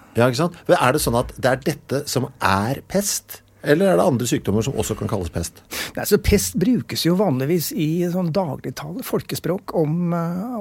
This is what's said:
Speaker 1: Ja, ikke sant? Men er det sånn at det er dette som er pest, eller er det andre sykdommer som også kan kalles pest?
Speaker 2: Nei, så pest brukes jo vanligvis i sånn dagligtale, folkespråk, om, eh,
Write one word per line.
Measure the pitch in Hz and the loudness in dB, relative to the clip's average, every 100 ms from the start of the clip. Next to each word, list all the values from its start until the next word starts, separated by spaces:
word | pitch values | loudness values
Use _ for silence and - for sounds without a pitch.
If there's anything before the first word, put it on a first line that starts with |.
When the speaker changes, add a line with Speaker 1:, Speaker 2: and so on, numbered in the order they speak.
| - - | -6 2
Speaker 1:
Ja, | 123 | 2
ikke | 120 | 4
sant? | 170 - - | -2 -2 2
Men | 170 | 4
er | 131 | 4
det | - | 4
sånn | - 117 | 2 0
at | 123 - | -2 0
det | 127 | 0
er | 127 | 2
dette | 165 143 - 131 - | 0 -6 -4 -4 -2
som | 131 110 - | -2 -2 0
er | - 98 107 139 - | 2 2 2 -2 -2
pest, | 190 202 - - - _ _ | -2 0 -4 -8 -18 _ _
eller | 147 151 196 | 2 4 6
er | 175 | 4
det | 180 | 4
andre | 123 120 | 2 0
sykdommer | 135 - 101 | 0 0 0
som | 113 | 0
også | - 107 110 | -2 -4 -4
kan | 104 | -4
kalles | 101 87 | -2 -4
pest? | - 85 - - - - - | -4 -6 -10 -12 -10 -8 -6
Speaker 2:
Nei, | - | -2
så | 208 | -2
pest | - 202 - - | 2 2 0 0
brukes | 190 226 - 123 | 0 0 -2 -2
jo | 160 180 | 0 2
vanligvis | 202 127 135 175 143 277 | 2 0 0 -2 -2 -2
i | 151 170 175 | -2 0 -2
sånn | 180 175 | -2 -2
dagligtale, | 170 175 131 139 123 143 185 | -2 -2 -4 -8 -10 -10 -10
folkespråk, | - 196 - 131 151 185 - 196 | -4 -6 -4 -6 -4 -4 -4 -2
om, | 151 165 175 | 0 0 0
eh, | 170 165 175 226 240 | 0 -2 -4 -6 -4